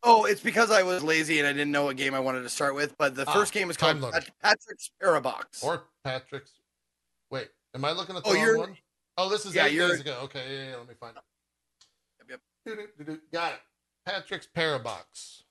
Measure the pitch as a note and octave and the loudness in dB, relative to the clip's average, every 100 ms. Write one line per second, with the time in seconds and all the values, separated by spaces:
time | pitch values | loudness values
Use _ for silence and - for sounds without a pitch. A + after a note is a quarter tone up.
0 | A#3+ A3+ G#3 G3+ A3+ G#3 A3+ G#3+ F#3 F3+ | 8 8 8 2 0 2 6 6 4 0
1 | D3+ D#3+ D#3 D#3 C#3+ C#3 D3 C#3+ C#3+ C3 | 2 0 2 2 2 0 0 2 0 0
2 | C#3 C3+ C3 C3 B2 - C#3+ C#3 D3 - | -2 -2 -2 -2 -6 -2 -2 0 -4 0
3 | D3 C3 C#3 E3 G#3 G#3 F#3 E3 D#3 D#3 | -2 0 0 2 2 0 -4 2 2 2
4 | C3 C3 - _ G3+ G#3+ - - - _ | 0 -4 -6 _ 2 2 0 -16 -16 _
5 | G3 D#3 C3 G#2 - - C3+ E3 - _ | 2 2 0 -6 -12 -8 -6 -6 -8 _
6 | C3+ C3 - C#3 - _ _ _ _ _ | -8 -8 -10 -16 -16 _ _ _ _ _
7 | _ _ _ C3 A#2 _ _ C3 C#3+ E3+ | _ _ _ -12 -12 _ _ -6 -4 -4
8 | F3+ F#3 G#3+ G3 A3+ A3+ G3 F#3+ _ _ | -6 -6 2 4 6 4 0 -10 _ _
9 | _ - F#3+ G#3 G3 E3+ D3+ D3+ F3 E3+ | _ -4 -2 -2 -2 2 2 4 2 2
10 | C3+ B2+ C3+ C#3+ C3 C3+ C3+ B2+ A#2+ A#2 | -2 -8 -10 -12 -10 -10 -12 -14 -16 -18
11 | A#2 A#2 _ _ _ _ _ _ _ _ | -20 -20 _ _ _ _ _ _ _ _
12 | _ _ C3 B2+ _ _ - G#3+ G#3 D3 | _ _ _ -20 _ _ -14 -14 -14 _
13 | D3 D#3 _ E3+ E3 C#3+ _ _ _ _ | -14 -14 _ -6 -6 -6 _ _ _ _
14 | - G3 D#3+ F3 - - D#3+ C#3 A#2 F#2+ | -10 -10 -8 -12 -10 -4 -2 -2 -4 -10
15 | - - - - _ | -12 -20 -20 -20 _